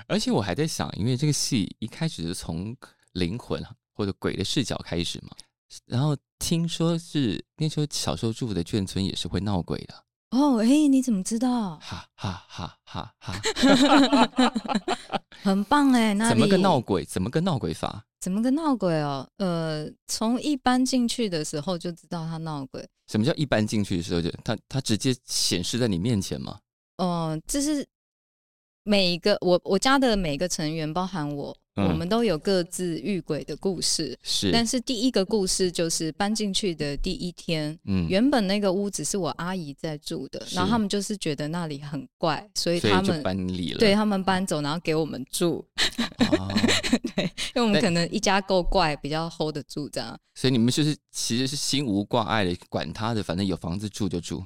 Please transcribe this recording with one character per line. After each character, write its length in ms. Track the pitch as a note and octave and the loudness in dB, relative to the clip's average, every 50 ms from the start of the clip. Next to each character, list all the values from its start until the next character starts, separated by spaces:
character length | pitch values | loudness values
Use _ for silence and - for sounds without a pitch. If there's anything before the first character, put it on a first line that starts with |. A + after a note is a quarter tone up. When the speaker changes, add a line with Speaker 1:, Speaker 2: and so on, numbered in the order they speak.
| - | -6
Speaker 1:
而 100 | - E3+ G#3+ | -2 -2 0
且 120 | - C4 | 2 2
我 100 | A3+ C3 | 2 2
还 140 | G2+ F#2 F2 | 2 0 0
在 100 | - D#3 | 0 0
想， 260 | D#3+ - - E2 - - | -2 -2 -2 -4 -4 -2
因 80 | - F#2+ | -2 0
为 100 | B2 B2+ | 0 2
这 120 | B2 D3+ | 2 2
个 40 | D3+ | 2
戏 440 | C#3 - - - - G#2+ F2 - - | 2 2 0 2 2 2 2 0 -4
一 80 | - A2 | -8 -10
开 240 | A2+ - - D#3+ D#3+ | -10 -6 -4 -4 -4
始 140 | - - E2 | -4 -4 -6
是 100 | E2 F#2 | -6 -6
从 420 | - - - E2 D#2+ F#2 A2 B2+ - - - _ _ _ _ | -6 -6 -6 -6 -6 -6 -8 -10 -12 -18 -20 _ _ _ _
灵 260 | _ F#2 F2+ E2+ G#2 | _ -2 -2 -2 -2
魂 260 | B2 - - - D2+ E2+ - - - _ _ _ | -6 -6 -6 -6 -6 -6 -12 -16 -20 _ _ _
或 100 | - G#2 | -4 -4
者 80 | G2 - | -2 -2
鬼 220 | - - F2 - | -2 -4 -2 -2
的 80 | - G2 | -2 -4
视 200 | - - D#3 A#2 | -2 -2 -2 -2
角 120 | - - - - | -2 -4 -6 -6
开 200 | - - E2+ E2+ | -4 -4 -4 -2
始 160 | - - - | -4 -6 -8
嘛， 80 | - - - - - _ _ _ _ _ - - - | -12 -16 -20 -20 -20 _ _ _ _ _ -20 -20 -10
然 160 | _ - A#2+ | _ -2 0
后 160 | C#3+ D3+ C#3+ - - _ _ _ | 2 0 0 -2 -6 _ _ _
听 280 | - - F3 E3 E3 | -4 -2 0 0 0
说 300 | E3 - - E3 E3 E3+ | -2 -2 0 0 0 0
是， 480 | E3 - - - D3+ C3+ G#2+ D#2 - - _ _ | -2 -4 -4 -2 0 0 0 0 -4 -8 _ _
那 120 | - D#3 D#3 | -4 -4 -2
时 100 | - D3+ | -2 -2
候 60 | D3+ - | -2 -2
小 240 | - - - - C#2+ | -4 -4 -2 -2 -2
时 100 | F2 A#2 | -2 -2
候 80 | A2+ A2 | -2 -2
住 180 | - C3 A2+ | -2 -4 -2
的 120 | G2 E2+ E2+ | -2 -2 -2
眷 240 | - - G#2+ F#2+ | 0 0 -2 -2
村 180 | - - F#2 G2 | -2 -2 -2 -2
也 100 | E2+ - | -2 -2
是 120 | - - | -4 -6
会 120 | E2+ - F2+ | -4 -4 -2
闹 200 | G2 G#2+ G2+ F2 | -2 0 0 -2
鬼 160 | - - D2 G1+ | -2 -2 -6 -6
的。 120 | - - - - _ _ _ _ _ _ | -6 -12 -18 -20 _ _ _ _ _ _
Speaker 2:
哦， 260 | A3 B3+ D4 D4 B3+ | 0 2 4 4 4
诶， 300 | G#3+ G#3+ A#3 C#4 D4+ D4+ | 4 4 6 6 6 6
你 160 | C#4 C4+ C4 B3+ | 6 4 4 4
怎 100 | B3+ G#3+ | 2 0
么 80 | F#3 F#3 | 0 -2
知 140 | - A3 | -2 -2
道？ 400 | A3+ B3+ B3+ B3 A#3+ G#3+ F#3 D#3 D3+ | 0 0 0 0 0 -2 -4 -6 -10
Speaker 1:
哈， 280 | - - - E2+ - - _ | -12 -12 -12 -12 -12 -16 _
哈， 280 | - - G2 F2+ F#2 - | -8 -6 -6 -6 -8 -12
哈， 300 | _ - - F2 - - _ _ | _ -12 -10 -10 -10 -10 _ _
哈， 300 | - - F2 - - - _ | -12 -12 -12 -12 -12 -16 _
哈。 220 | - - F#2 G2+ | -12 -10 -10 -6
Speaker 2:
<laughs> 1800 | - A4 - - - C#4 C#4+ B3 C4+ C#4+ - C#4+ C#4 B3 C#4+ C#4 A#3+ - - - B3 - - A3 - - - G#3 - - - - - - - - - _ - - - | -6 -4 0 4 6 6 8 8 8 8 8 8 8 8 6 6 4 4 4 4 2 4 2 -2 -4 -2 -4 -4 -2 -2 -4 -4 -4 -6 -6 -6 -6 _ -16 -2 0
很 200 | G3+ G3 G3 G3+ | 2 2 2 2
棒 260 | - D4 D4 C#4+ C#4 B3+ | 4 4 6 6 6 6
诶， 220 | A#3+ A3 A3 G3+ | 6 6 4 2
那 100 | G3+ A3+ | 2 2
里。 40 | - | 4
Speaker 1:
怎 60 | - - | 6 6
么 80 | - | 6
个 100 | G3+ G3 | 6 6
闹 220 | F3+ F#3+ F#3+ D#3+ B2+ | 6 6 6 4 4
鬼？ 260 | G#2+ - G2 E2+ C#2+ | 4 2 0 0 0
怎 160 | - - F#2 | -2 -2 -2
么 80 | F#2 - | -2 0
个 100 | - D#3+ | 0 0
闹 180 | F3 G3 D3 A2 | 0 0 0 0
鬼 120 | - D#2+ | -2 -2
法？ 320 | D#2+ - - - - G#2+ - _ _ _ | -4 -4 -6 -8 -8 -10 -14 _ _ _
Speaker 2:
怎 120 | - F3+ | -6 -4
么 100 | F#3 G#3 | -2 0
个 100 | A3+ C4 | 0 2
闹 240 | C4 D#4+ E4 D4+ C4 | 2 2 2 0 0
鬼 240 | G#3+ G3 F3 D#3+ D#3 | 2 2 0 0 0
哦？ 260 | D3 C#3+ C#3 C3+ B2+ - _ | 0 -2 -4 -6 -8 -12 _
呃， 500 | - G3+ F3+ E3+ E3 D#3+ D#3+ D#3 D3+ D3+ - - - _ | -4 -2 -2 0 -2 -2 -2 -4 -4 -6 -10 -12 -16 _
从 340 | - - - A3 A3+ B3 A#3 | -8 -6 -2 0 0 0 0
一 160 | - D4+ D4 | 0 -2 -2
搬 260 | B3+ - B3 B3+ B3+ C4 | 0 2 2 2 4 2
进 240 | B3+ C4 B3+ A#3+ | 2 2 0 0
去 220 | A3+ - - A#3 G3+ | 0 0 -2 -2 -2
的 160 | E3+ D3+ D3+ | -2 -2 -4
时 160 | - - D3+ | -4 -6 -4
候 160 | D3 F#3+ F3+ | -4 -4 -4
就 140 | E3+ F3 F3+ | -4 -4 -8
知 160 | E3 - - | -8 -10 -10
道 180 | _ F3 E3+ D#3+ | _ -8 -6 -6
他 100 | E3 E3 | -6 -6
闹 280 | D#3+ E3 D#3+ D3+ C#3+ C3+ | -6 -6 -6 -6 -8 -8
鬼。 220 | - - - - - _ _ _ | -10 -12 -14 -16 -16 _ _ _
Speaker 1:
什 120 | - - A2 | -2 0 2
么 60 | A2 | 2
叫 80 | D3+ - | 2 2
一 100 | - D3+ | 0 0
搬 220 | B2+ B2+ A2 G#2+ | 2 2 2 2
进 180 | G#2+ A#2 G#2+ G2 | 2 0 -2 0
去 140 | - G#2 | 0 -2
的 60 | F2 E2 | -2 -2
时 100 | - F2+ | 0 0
候 80 | E2+ | 0
就， 80 | E2 E2+ - - - | 0 0 -4 -4 -4
他， 120 | - A2+ F#2+ - | -4 -4 -4 -6
他 120 | _ - C3+ | _ -6 -6
直 160 | - - A2 | 0 0 0
接 200 | G2 - C3 B2 - _ | 0 2 0 -2 -2 _
显 380 | - - - - - G#2+ E2+ F2+ | -6 -4 -2 0 0 0 0 0
示 160 | - - A#2 | -2 0 0
在 80 | B2 | 0
你 100 | A2+ F#2+ | 0 0
面 240 | E2 F#2 B2+ A#2+ G2 | 0 0 2 2 0
前 180 | F2+ - D#2+ C2+ | 0 -2 -6 -8
吗？ 200 | B1+ G1+ G1+ - _ _ _ _ _ _ _ | -8 -10 -12 -14 _ _ _ _ _ _ _
Speaker 2:
哦， 420 | - F#3 F3+ F3 E3+ E3 D#3+ D#3 D#3 - | -4 -2 -2 -2 -2 -2 -4 -4 -6 -6
这 120 | - - C#4+ | -4 -4 -2
是 240 | C#4 D4+ D4+ C#4 - - _ _ _ _ _ _ _ _ _ _ _ _ _ _ _ _ _ _ _ | 0 0 -2 -2 -4 -8 _ _ _ _ _ _ _ _ _ _ _ _ _ _ _ _ _ _ _
每 280 | G3+ G#3+ G3+ F#3 F3 | 0 2 4 4 2
一 60 | F3 | 0
个， 180 | D#3+ - G#3 G3+ - | 0 0 0 0 2
我， 180 | - F3+ F3+ F3 - | 4 4 4 4 4
我 160 | - G#3 F#3+ | 2 0 2
家 180 | - C4+ C4+ | 4 4 4
的 180 | C#4 C4+ B3 G#3+ | 4 4 4 2
每 220 | G3+ F#3 D#3 C#3+ | 2 0 -2 -2
个 100 | C#3+ F3 | -2 -2
成 240 | F3 - - D#3 D3+ | -4 -2 -4 -4 -4
员， 220 | D#3+ E3 D#3 D3+ D#3 | -2 -4 -4 -4 -2
包 140 | F3+ F#3 | -4 -4
含 200 | F3+ F#3+ E3 D3 D3 D3 | -4 -4 -4 -4 -4 -4
我， 220 | C#3+ - - - - _ _ _ | -6 -8 -10 -12 -14 _ _ _
Speaker 1:
嗯。 120 | - - | -2 0
Speaker 2:
我 60 | - E3 | 0 0
们 140 | D#3+ E3 | 0 0
都 160 | F3+ A3 A#3 A#3+ | 0 0 2 2
有 140 | G#3+ D#3+ | 2 0
各 240 | D3 - G3+ G3 F3+ E3+ | 0 0 2 2 2 0
自 360 | F3 - - F3+ F3 D#3+ B2+ | -2 -4 -6 -4 -4 -4 -4
遇 200 | B2+ G3 G3+ E3+ | -4 -4 -4 -4
鬼 240 | - - D#3 C#3 - | -4 -4 -6 -6 -6
的 120 | - D3+ | -8 -10
故 260 | - - G3 F3+ - | -4 -4 -4 -2 -2
事。 340 | - - - - D#3 B2+ A#2+ - | -2 -2 0 -2 -2 -6 -8 -10
Speaker 1:
是。 300 | - - - - - F#3+ | -6 -4 -2 0 2 2
Speaker 2:
但 160 | A3+ A#3 A#3 | 2 2 2
是 120 | A3 - B3+ | 2 0 -2
第 220 | - - C4 G3+ | -2 -2 -2 0
一 80 | A#3+ C4 | 0 2
个 160 | - G#3 F#3+ | 2 2 0
故 220 | G3 A3 G#3+ F#3+ | 2 0 0 0
事 240 | F#3+ - - F#3+ F3+ | 0 0 0 0 0
就 180 | E3+ - E3+ E3 | 0 -2 -2 -2
是 220 | E3 - E3 D#3+ | -2 -2 -2 -4
搬 220 | - - G3+ G3+ A3 | -2 -2 -2 -2 0
进 200 | G#3+ G#3+ G3+ F#3 | -2 -2 -2 -2
去 220 | - - F#3 E3+ | -2 -2 -2 -2
的 200 | - D3+ C#3+ - | -2 -4 -4 -4
第 140 | - - F#3 F3+ | -4 -2 -4 -2
一 180 | - F3 F3+ | -4 -6 -8
天， 480 | E3+ - - - E3 D#3 D3+ D3+ D#3+ - _ | -8 -8 -4 -4 -2 -2 -2 -4 -6 -8 _
Speaker 1:
嗯。 220 | G2+ F#2+ F#2 E2+ | -2 0 0 2
Speaker 2:
原 220 | D#2+ F#3 G3 A#3+ C#4+ | 2 2 4 4 4
本 160 | D4 A#3+ G3+ | 4 2 2
那 140 | F#3 G3+ G#3 | 2 0 2
个 120 | G3+ F#3+ | 2 2
屋 180 | F3+ G3+ G3+ G3+ | 2 0 -2 -2
子 140 | - - D3+ | -4 -4 -4
是 140 | - - | -4 -2
我 120 | G3+ E3+ C#3 | -2 -2 -2
阿 240 | A#2+ - E3 F3+ F#3+ | -4 -4 -6 -6 -6
姨 180 | F#3 D#3+ C#3+ C3+ | -6 -8 -10 -10
在 240 | - - D#3+ D3+ | -8 -8 -8 -8
住 300 | D3 - - E3 D#3+ C3 | -8 -8 -8 -8 -8 -8
的， 180 | - - - - | -10 -12 -12 -10
Speaker 1:
是。 100 | - F3 | -6 -2
Speaker 2:
然 80 | F#3 F#3 | 0 2
后 60 | G3 | 2
他 80 | A#3 | 2
们 100 | A#3 G#3 | 2 2
就 140 | F#3+ G#3 G3+ | 0 -2 -4
是 160 | G3 - G#3+ | -2 -4 -6
觉 180 | G3 - D#3+ D3 | -4 -4 -4 -4
得 120 | - D3+ | -2 -4
那 180 | D3+ E3 F3+ E3+ | -4 -4 -4 -6
里 160 | D#3 C#3+ C#3 | -6 -8 -8
很 260 | D3 C#3+ D#3 C3+ B2+ - _ | -8 -8 -8 -10 -10 -12 _
怪， 300 | _ - E3 C#3+ - - - _ | _ 0 0 0 -2 -4 -8 _
所 180 | - - F3 | -2 0 0
以 80 | E3+ E3+ | 0 2
他 220 | - G#3+ - - | 2 4 4 4
们， 40 | F#3+ | 4
Speaker 1:
所 100 | G3 E3+ | 2 0
以 20 | |
就 60 | D3+ C3+ | 0 -2
搬 240 | F#2+ F#2 F#2+ F#2 | -2 -2 0 -2
离 240 | F#2 - - F2+ B1+ | -2 -2 -2 -4 -4
了。 80 | - - | 0 2
Speaker 2:
对， 160 | A#3 G3+ G3 | 4 4 6
他 100 | G#3+ G#3+ | 4 2
们 180 | G#3+ G3+ F#3+ F#3 | 2 0 0 0
搬 220 | G3 F#3+ F#3 G3 | 0 0 0 0
走， 160 | - F3 D3+ | 0 -2 -2
然 100 | D3 C#3+ | -2 -2
后 80 | D#3 F3 | -4 -4
给 120 | - E3 D#3 | -2 0 0
我 100 | D#3 D#3+ | 0 0
们 220 | C#3+ B2 A#2 C3 - | -2 -4 -8 -10 -8
住。 340 | - - F3 E3+ C#3 - - - _ - - - - - A#3 - - - A#3+ - | -2 0 0 0 0 -2 -6 -10 _ -2 -2 -2 0 -2 -4 -4 0 0 2 2
Speaker 1:
哦。 220 | - - - - - | 2 0 0 -2 0
Speaker 2:
<laughs> 600 | G#3+ - - - E5 - - B3 - - E4+ - | 2 2 4 2 2 2 2 0 0 0 -2 -4
对， 80 | - F3+ F3+ - - - - - | -4 -4 -4 -4 -6 -8 -4 -2
因 0 | |
为 60 | B3+ | 0
我 60 | A#3+ | 2
们 120 | A3 G3+ D#3 | 4 4 4
可 100 | A#3 F3+ | 4 2
能 180 | E3+ E3+ F3 E3+ | 2 2 0 0
一 100 | - G#3+ | -2 0
家 220 | - G3+ F#3+ G3+ | 2 2 2 2
够 220 | G3 - F#3+ F#3 F3 | 2 2 2 2 2
怪， 320 | - - G3 E3+ D#3 C#3+ | 4 2 2 2 2 0
Speaker 1:
但 60 | - | -2
Speaker 2:
比 80 | - C#3+ | -4 -4
较 200 | D3+ D#3+ E3 E3+ | -4 -2 -4 -6
hold 240 | - - D#3+ D#3 D3+ | -4 -2 -4 -2 -2
得 80 | D3 B2+ | -6 -10
住 240 | - - D#3 C#3+ A#2 | -8 -8 -8 -8 -6
这 100 | - C3+ | -8 -8
样。 180 | A#2 A2+ - - - _ _ | -8 -8 -12 -16 -18 _ _
Speaker 1:
所 160 | - - C3 | -2 2 2
以 20 | |
你 60 | C3+ | 4
们 140 | A#2 A2+ B2 | 6 4 4
就 120 | - - D3 | 4 4 2
是， 140 | D3+ C#3 - _ _ | 2 0 -2 _ _
其 260 | - - - - A#2 | -8 -6 -4 -2 0
实 80 | B2 C3 | 0 0
是 100 | C3 D3 | -2 -4
心 300 | C#3+ - - C3+ C3+ D3 | -4 -4 -2 -2 0 0
无 180 | A#2 G2 G2+ G#2 | 0 0 0 0
挂 200 | - - A#2+ G#2+ | 0 0 0 0
碍 200 | - G#2+ A2 G2 | 2 0 0 2
的， 120 | F2 F2+ - - _ | 0 -2 -4 -6 _
管 220 | - F#2+ C#2 D2+ | -6 -4 -4 -4
他 220 | E2+ - A2 A#2 A#2+ | -6 -6 -4 -2 -2
的， 80 | G#2+ | -2
反 160 | F#2 - E2+ | -2 -2 -2
正 80 | F2+ G2+ | 0 0
有 100 | F#2+ E2+ | 0 -2
房 220 | - - E2+ E2+ | -2 -4 -6 -6
子 100 | G2+ G#2+ | -4 -6
住 220 | G#2 - - G#2+ F#2 | -8 -6 -4 -4 -2
就 100 | F2 F2 | -2 -4
住。 240 | - - E2+ C2+ F#2 | -6 -6 -8 -8 -8